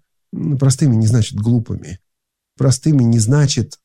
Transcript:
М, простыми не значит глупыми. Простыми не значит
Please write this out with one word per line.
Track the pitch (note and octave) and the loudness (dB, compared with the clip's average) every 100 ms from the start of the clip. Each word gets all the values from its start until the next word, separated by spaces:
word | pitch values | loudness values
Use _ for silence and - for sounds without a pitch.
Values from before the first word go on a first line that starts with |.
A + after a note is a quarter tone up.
| _ _ _ | _ _ _
М, | - D#3+ C3+ | -8 -4 0
простыми | C#3 B2+ D#3 | 0 2 2
не | A2+ A2 | 2 2
значит | A#2+ G#2 G2+ | 2 0 -2
глупыми. | G#2+ A#2+ G#2+ E2+ D2+ F#2 _ _ _ _ _ - | -2 -2 -2 -10 -12 -16 _ _ _ _ _ -4
Простыми | C3+ C3 D#3 D3 | -2 0 0 2
не | A#2 A#2 | 2 2
значит | G#2+ D3 C#3+ - G#2+ - | 2 2 0 -2 -6 -10